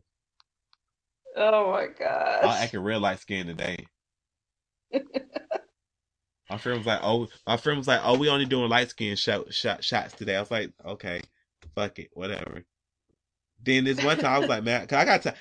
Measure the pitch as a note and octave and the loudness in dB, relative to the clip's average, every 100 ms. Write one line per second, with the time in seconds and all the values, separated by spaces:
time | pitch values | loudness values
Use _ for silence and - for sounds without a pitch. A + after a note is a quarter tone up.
0 | _ _ _ _ _ _ _ _ _ _ | _ _ _ _ _ _ _ _ _ _
1 | _ _ - - G#3+ G#3+ G3 - - - | _ _ -12 0 4 4 4 0 -2 -4
2 | - - - - - F#2+ A#2 G2+ G2+ A2 | -2 0 0 4 4 2 0 -2 -2 0
3 | G2+ F2+ - G2 E2+ E2 - E2+ - _ | 0 -2 -6 -6 -6 -6 -6 -6 -10 _
4 | _ _ _ _ _ _ _ _ - C4+ | _ _ _ _ _ _ _ _ -4 -4
5 | - C4+ - D#4 - - - _ _ _ | -4 -10 -8 -14 -8 -10 -10 _ _ _
6 | _ _ _ _ - G#2 B2 A#2+ A2 G#2+ | _ _ _ _ -12 -8 -4 -2 0 0
7 | G#2 A#2 A2 - - A#2 D3 D3 C3 A#2+ | 2 0 -2 -10 -4 0 0 -2 2 2
8 | A#2 B2+ D3 C#3 C3 C3 A#2 A#2+ A#2+ - | 4 4 4 2 2 0 4 2 2 -4
9 | G#2 G2+ - G#2 - - A2+ - - A2+ | -4 -2 0 -2 -2 -4 -4 -4 -2 -2
10 | G#2+ - G#2 G2 G#2 A2+ G2 _ F2+ G#2 | -4 -10 -4 -4 -2 -4 -6 _ -14 -10
11 | F#2+ F2 - _ _ _ D#2+ - G2+ - | -8 -8 -10 _ _ _ -12 -6 -6 -6
12 | - - F#2+ F#2 F2 - - _ _ _ | -18 -10 -8 -8 -10 -14 -18 _ _ _
13 | _ _ _ _ _ _ B2+ C3 C3 C3+ | _ _ _ _ _ _ 0 2 2 2
14 | C#3 D#3+ C3+ C#3 C3+ A2 A#2 A#2+ F2+ C#3+ | 2 2 2 2 2 0 0 -2 0 2
15 | A#3+ F#3 C3+ - | 4 4 2 -8